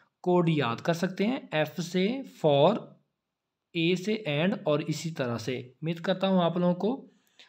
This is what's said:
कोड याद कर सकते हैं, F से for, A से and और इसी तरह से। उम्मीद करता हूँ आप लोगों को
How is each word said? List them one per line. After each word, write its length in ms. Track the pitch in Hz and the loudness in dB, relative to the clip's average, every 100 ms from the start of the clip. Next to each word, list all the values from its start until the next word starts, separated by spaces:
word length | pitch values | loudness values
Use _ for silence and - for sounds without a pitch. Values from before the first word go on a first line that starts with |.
| _ _ | _ _
कोड 280 | 180 180 165 | 2 2 4
याद 320 | 151 120 117 | 2 0 -2
कर 120 | - | -2
सकते 320 | 165 185 190 202 | 0 -2 0 -2
हैं, 240 | 277 - 156 147 | -2 -2 -2 -2
F 160 | - | -4
से 420 | 160 185 196 269 - - 156 | -4 0 0 -2 -10 0 2
for, 260 | 139 160 233 - - _ _ _ _ _ _ _ 170 | 6 6 4 -6 -20 _ _ _ _ _ _ _ 0
A 200 | 165 180 | 0 0
से 260 | 208 214 151 | -2 -4 -2
and 380 | 143 180 220 156 | 0 0 0 0
और 160 | 151 | 0
इसी 300 | 165 151 160 | 0 -4 -6
तरह 260 | - 123 117 | -4 -4 -4
से। 380 | - 123 123 - | -6 -8 -8 -8
उम्मीद 160 | 160 170 | -6 -4
करता 280 | - 185 190 | -2 0 2
हूँ 160 | 185 | 2
आप 140 | 170 175 | 2 2
लोगों 160 | 180 | 0
को 380 | 175 202 269 - _ _ _ | 2 -2 -4 -8 _ _ _